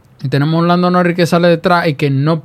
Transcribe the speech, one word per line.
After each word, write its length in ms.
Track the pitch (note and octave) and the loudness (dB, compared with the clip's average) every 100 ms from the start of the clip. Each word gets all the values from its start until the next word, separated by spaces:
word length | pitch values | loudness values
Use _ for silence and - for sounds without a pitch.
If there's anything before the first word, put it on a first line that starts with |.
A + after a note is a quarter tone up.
| _ - | _ -12
Y 60 | C3+ | -6
tenemos 280 | C#3 D3 E3 | -2 0 0
un 80 | E3+ | 0
Lando 200 | F3 F3+ | 0 0
Norris 280 | F3+ F3 F3 | 0 0 0
que 80 | E3+ | 0
sale 240 | F3 F3 | 2 2
detrás 380 | E3+ F#3 F3 F3 | 2 2 0 0
y 80 | C#3 | -2
que 140 | C#3+ | -2
no 300 | C3+ D3 E3 | 0 -2 -2